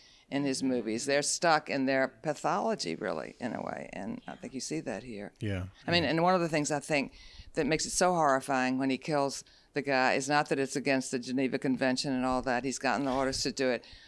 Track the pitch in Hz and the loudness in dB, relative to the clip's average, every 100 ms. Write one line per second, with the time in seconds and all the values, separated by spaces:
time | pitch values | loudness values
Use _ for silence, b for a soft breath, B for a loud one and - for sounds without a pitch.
0 | b b b 139 143 131 131 127 110 110 | b b b -2 -2 0 0 0 0 -2
1 | 131 143 143 - 170 151 - 139 131 135 | 0 0 2 2 4 4 2 0 2 2
2 | 131 - 156 143 147 180 226 214 85 80 | 0 -2 -6 -2 0 0 0 -2 -4 -4
3 | 98 80 57 - 120 - - - - - | -2 -4 -6 -8 -6 -6 -6 -8 -10 -10
4 | 98 - - - 127 131 - 156 135 101 | -8 -10 -10 -14 -12 -10 -8 -6 -6 -8
5 | 123 101 101 - 107 95 95 - B 170 | -8 -12 -12 -8 -4 -2 -4 -8 B 2
6 | 139 160 175 185 170 151 143 147 - 147 | 2 2 4 4 2 0 0 -2 0 0
7 | 127 - B B B - 147 160 - - | 0 -6 B B B -2 0 0 0 2
8 | 180 175 147 135 139 131 127 131 135 127 | 4 4 4 4 2 0 2 0 0 -2
9 | - 147 139 - - b b 147 139 131 | 0 0 0 -2 -12 b b -4 0 4
10 | 127 107 135 147 151 135 135 143 131 135 | 4 4 4 2 2 0 0 -2 2 2
11 | 127 131 120 127 131 131 143 120 131 127 | 0 -4 -2 0 0 0 0 0 2 0
12 | 147 127 127 127 123 120 131 117 135 110 | -2 -2 0 0 0 0 -2 -2 0 0
13 | 139 131 131 131 143 120 131 117 - B | 0 0 0 -2 -4 0 0 0 -4 B